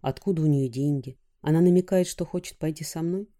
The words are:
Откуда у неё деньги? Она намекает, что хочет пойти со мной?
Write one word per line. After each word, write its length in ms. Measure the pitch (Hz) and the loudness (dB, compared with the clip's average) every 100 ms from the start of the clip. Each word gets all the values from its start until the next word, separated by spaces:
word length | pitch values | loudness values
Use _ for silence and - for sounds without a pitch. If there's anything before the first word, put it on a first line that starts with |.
Откуда 420 | - - - 175 | -6 -6 -4 0
у 40 | 156 | 2
неё 220 | 143 135 | 2 0
деньги? 500 | 117 143 143 127 127 _ _ | -2 -2 -2 -6 -16 _ _
Она 180 | - 160 | 0 4
намекает, 460 | 180 180 185 190 180 | 6 4 4 0 0
что 180 | - | -4
хочет 340 | 165 180 - - | -6 -6 -10 -8
пойти 260 | 156 156 | -8 -6
со 180 | 156 - | -10 -6
мной? 260 | 165 185 208 _ | -4 -4 -8 _